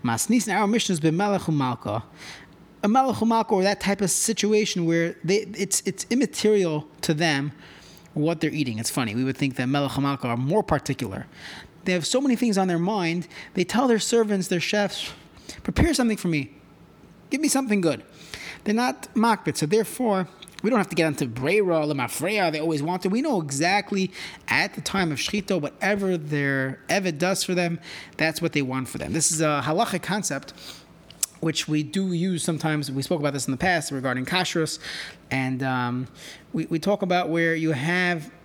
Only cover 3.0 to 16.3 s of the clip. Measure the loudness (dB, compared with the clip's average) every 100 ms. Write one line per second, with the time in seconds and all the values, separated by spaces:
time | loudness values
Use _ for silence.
3 | 4 2 2 2 2 2 2 2 0 0
4 | 0 0 0 0 4 4 2 0 2 2
5 | 0 -2 0 0 0 -6 -2 -2 -2 -6
6 | -2 0 0 2 4 4 4 0 -6 -6
7 | -2 2 2 2 -2 -8 -20 -20 -20 -20
8 | -8 -2 0 0 -2 0 -2 -2 -4 -2
9 | -2 0 -2 0 -2 0 0 0 0 0
10 | 0 -2 -2 -2 2 0 2 0 0 -4
11 | -4 -6 -12 -16 -16 -16 -18 -6 -2 0
12 | 2 2 2 2 2 2 2 0 0 0
13 | 0 -2 -6 -14 -8 -4 0 2 4 4
14 | 4 2 4 0 0 0 2 0 0 -2
15 | -10 -12 -20 -20 -18 -8 -4 2 4 4
16 | 2 0 0